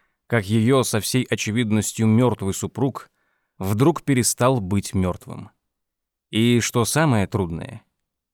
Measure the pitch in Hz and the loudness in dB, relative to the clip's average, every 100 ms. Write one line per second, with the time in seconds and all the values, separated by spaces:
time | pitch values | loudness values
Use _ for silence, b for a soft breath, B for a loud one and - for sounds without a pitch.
0 | _ _ - 117 95 113 110 135 120 110 | _ _ -2 -2 0 2 4 2 2 -2
1 | - 127 - 110 - 107 113 107 101 - | -2 -2 -2 -4 -4 -2 0 0 -2 0
2 | 110 110 123 104 98 92 98 - 135 - | 2 4 2 0 -6 -6 -6 -4 -4 -4
3 | - _ _ _ _ - 95 104 143 165 | -16 _ _ _ _ -10 -4 2 2 2
4 | - 127 113 - 123 131 92 101 - 101 | 0 0 0 0 0 0 0 -2 -2 -2
5 | 92 - - - - _ _ _ _ _ | -2 -4 -12 -16 -16 _ _ _ _ _
6 | _ _ - 107 117 120 - 123 113 147 | _ _ -6 0 4 4 2 -2 0 2
7 | 160 113 95 101 87 82 82 85 _ _ | 2 2 0 -2 -4 -6 -10 -14 _ _
8 | _ _ _ | _ _ _